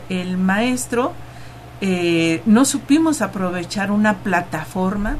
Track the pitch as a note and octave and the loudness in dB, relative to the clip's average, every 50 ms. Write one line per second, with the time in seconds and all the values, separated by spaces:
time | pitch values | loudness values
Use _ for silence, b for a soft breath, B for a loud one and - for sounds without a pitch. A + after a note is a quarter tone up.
0 | - - F#3 F#3 F3+ F3+ F#3 F#3 F#3 F#3 F#3+ G#3 A#3 B3+ B3+ B3 - - B3+ - | -6 -6 -4 -4 -4 -2 -2 0 2 2 2 2 2 0 0 -2 -4 -2 -2 0
1 | - - - B B B B B B B B B B - - - G3+ F#3+ F#3 F3+ | 0 -2 -4 B B B B B B B B B B -16 -10 -4 -2 0 0 2
2 | F3 F3 E3+ E3 E3 E3 E3 E3 - A3+ G#3 A3+ C#4 C4+ - C4+ - - C#4 D#4+ | 2 2 2 4 4 2 2 0 4 4 6 6 6 4 2 -2 0 2 4 4
3 | E4 D#4+ D4 - A3 F#3 - G3 F#3 F3+ F3 F3+ E3+ E3+ - G3+ G3 G3 G#3 G#3 | 4 4 2 0 -2 -4 -2 -2 -4 -2 -2 -4 -6 -6 -4 -4 -2 0 2 2
4 | G#3 G#3+ G#3 F#3+ - G#3 F3+ E3+ F3 - - D#3 D#3+ - - F#3+ F#3 F#3+ G3+ G#3 | 4 2 2 0 0 0 0 0 0 -2 -6 -8 -8 -6 -4 -2 0 0 0 -2
5 | G3+ A3 - - | -2 -2 -4 -4